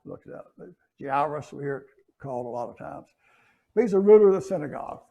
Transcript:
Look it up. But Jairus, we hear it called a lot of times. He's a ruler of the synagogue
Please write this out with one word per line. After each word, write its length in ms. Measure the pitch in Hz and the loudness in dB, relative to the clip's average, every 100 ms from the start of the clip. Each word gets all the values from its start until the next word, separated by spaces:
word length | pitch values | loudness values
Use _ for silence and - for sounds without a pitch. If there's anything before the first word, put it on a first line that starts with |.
Look 180 | - - - | -18 -20 -18
it 80 | |
up. 180 | - - _ | -20 -20 _
But 100 | 170 180 _ _ | -20 _ _ _
Jairus, 520 | 135 139 151 147 - | -6 -4 -4 -6 -12
we 100 | - | -12
hear 140 | 139 135 | -10 -10
it 440 | - _ _ _ | -12 _ _ _
called 240 | 139 123 123 | -10 -10 -8
a 40 | |
lot 180 | 120 117 | -10 -10
of 100 | 107 | -12
times. 280 | - - - _ _ _ _ _ _ | -16 -16 -20 _ _ _ _ _ _
He's 180 | - 240 | -2 2
a 80 | 190 | 4
ruler 280 | 202 214 202 | 8 8 8
of 60 | |
the 60 | 190 | 4
synagogue 600 | - 185 147 - - - _ | -2 -6 -6 -10 -12 -14 _